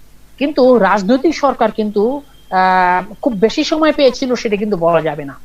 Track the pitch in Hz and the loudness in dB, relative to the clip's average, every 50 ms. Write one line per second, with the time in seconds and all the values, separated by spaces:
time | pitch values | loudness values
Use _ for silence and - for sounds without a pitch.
0 | - - - - - - - - 269 302 294 285 247 254 254 220 196 180 190 196 | -20 -20 -20 -20 -20 -16 -8 -6 -4 -2 0 2 4 4 6 4 4 2 2 0
1 | 185 190 262 262 269 330 - - 294 269 254 - 233 214 - 220 214 214 208 208 | 0 0 0 0 0 -2 -2 0 -2 -2 0 0 -2 -2 -2 -2 -4 -2 -2 0
2 | 202 247 277 285 - - - - - - 190 185 185 185 185 185 180 180 180 180 | 0 0 -2 -4 -10 -14 -20 -20 -12 -4 -2 0 2 2 2 2 2 2 0 0
3 | 185 208 196 - - 285 226 180 220 214 - 311 302 - 330 311 311 302 294 302 | -2 -6 -10 -6 -4 -4 -2 0 0 0 0 0 -2 -2 0 0 0 0 2 2
4 | 277 247 247 - 269 254 247 226 - 220 208 190 220 214 208 165 165 170 170 160 | 2 2 2 0 -4 -4 -4 -2 -2 -4 -2 -2 -2 -2 -2 0 0 2 2 2
5 | 156 156 147 151 143 139 131 - | 0 -2 -6 -6 -10 -12 -14 -18